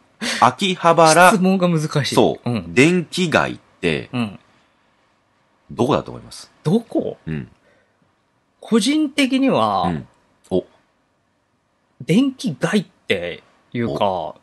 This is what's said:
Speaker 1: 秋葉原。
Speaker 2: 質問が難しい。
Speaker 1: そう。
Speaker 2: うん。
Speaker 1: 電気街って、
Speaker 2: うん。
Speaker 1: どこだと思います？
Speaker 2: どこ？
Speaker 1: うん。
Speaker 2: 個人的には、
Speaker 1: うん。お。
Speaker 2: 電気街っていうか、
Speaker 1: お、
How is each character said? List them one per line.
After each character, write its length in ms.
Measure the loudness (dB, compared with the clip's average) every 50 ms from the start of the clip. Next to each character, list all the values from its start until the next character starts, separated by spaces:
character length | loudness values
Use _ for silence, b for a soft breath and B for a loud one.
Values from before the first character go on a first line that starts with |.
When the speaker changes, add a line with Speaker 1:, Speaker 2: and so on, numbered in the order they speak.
| _ _ _ _ B B B B
Speaker 1:
秋 340 | 2 2 2 0 -2 -4 -4
葉 200 | 0 2 2 4
原。 360 | 6 6 6 6 6 6 6 6
Speaker 2:
質 80 | 4
問 180 | 2 2 2 2
が 100 | 2 0
難 360 | 0 0 -2 -2 -2 -2 -2
し 80 | 0 2
い。 20 |
Speaker 1:
そ 240 | 2 2 2 0 -2 -6
う。 60 | -6
Speaker 2:
う 40 | -6 -6
ん。 160 | -6 -2 2
Speaker 1:
電 300 | 4 4 4 4 0 -2
気 240 | -4 -4 -4 -2 0
街 260 | 2 0 0 0 -4
っ 40 | -10 _ _ _ _
て、 280 | -4 -2 -2 -2 -6 -8 -8
Speaker 2:
う 60 | -6
ん。 200 | -6 -8 -10 -14 _ _ _ _ _ _ _ _ _ _ _ _ _ _ _ _ _ _ _ _ _ _ _ _ _ _
Speaker 1:
ど 160 | -4 -2 0
こ 80 | 0 0
だ 80 | -2 -2
と 80 | -6
思 100 | -12 -16
い 20 | -18
ま 80 | -20 -20
す？ 200 | -20 -20 -20 _ _ _
Speaker 2:
ど 180 | -2 -2 -2
こ？ 360 | -2 -4 -6 -6 -6 -6 -8 -10 _
Speaker 1:
う 60 | -8 -8
ん。 160 | -8 -10 -12 -18 _ _ _ _ _ _ _ _ _ _ _ _ _ _ _ _ _ _ _ _ _
Speaker 2:
個 200 | -6 -2 0 0
人 300 | 2 0 0 0 -2 -2
的 300 | 0 -2 0 0 0 0
に 100 | 2 2
は、 320 | 2 2 2 0 0 0 -2
Speaker 1:
う 100 | -2 -4
ん。 160 | -4 -8 -12 _ _ _ _ _ _ _ _
お。 140 | -4 -4 -4 -4 _ _ _ _ _ _ _ _ _ _ _ _ _ _ _ _ _ _ _ _ _ _ _ _ _ _ -4
Speaker 2:
電 280 | 0 2 2 2 2 -2
気 240 | -4 -6 -8 -4 -4
街 220 | -4 -2 -2 -2
っ 60 | -2 -4 _ _ _
て 360 | -4 -4 -4 -2 -6 -10 -12 -16 _ _ _ _ _ -6
い 80 | -6
う 160 | -4 -4 -2
か、 80 | -2 -2
Speaker 1:
お、 300 | 0 0 -2 -4 -8 -10 -12